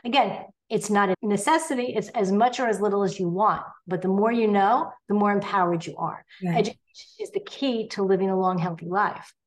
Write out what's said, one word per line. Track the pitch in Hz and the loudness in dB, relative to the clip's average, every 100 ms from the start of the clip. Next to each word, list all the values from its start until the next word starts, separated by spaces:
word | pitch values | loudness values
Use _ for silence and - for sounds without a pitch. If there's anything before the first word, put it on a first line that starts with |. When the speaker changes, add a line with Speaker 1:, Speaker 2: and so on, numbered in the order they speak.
Speaker 1:
Again, | 240 262 202 - - _ _ | 0 2 2 0 -12 _ _
it's | 220 - | -4 0
not | 202 196 | 2 2
a | 185 | 0
necessity. | 208 202 294 330 330 254 247 | 0 0 2 0 0 -4 -2
It's | 214 - | -4 -4
as | 240 190 | -2 0
much | 202 247 247 | 4 2 2
or | 240 | -2
as | 196 | 0
little | 208 202 | 0 2
as | 190 - | 0 -2
you | 175 | -4
want. | 180 214 165 - - - | 2 2 2 -6 -18 -8
But | 180 | -4
the | 185 | 0
more | 196 226 | 2 2
you | 233 220 | 2 2
know, | 202 196 262 - - _ | 4 4 2 0 -10 _
the | |
more | 208 202 | 2 2
empowered | 202 202 196 175 170 | 0 0 0 2 0
you | 156 - | -4 -8
are. | 165 - - - | -8 -8 -16 -8
Speaker 2:
Right. | 185 220 | -2 0
Speaker 1:
Education | 202 - _ - - - | 0 -2 _ -20 -20 -14
is | 403 | -8
the | 392 | -8
key | - - 277 226 214 | -8 -4 -2 -2 -4
to | - | -4
living | 190 190 190 | 0 2 2
a | 190 | 0
long, | 185 185 | 0 0
healthy | 175 165 170 | -2 -6 -6
life. | 190 202 - - _ | -2 -2 -4 -16 _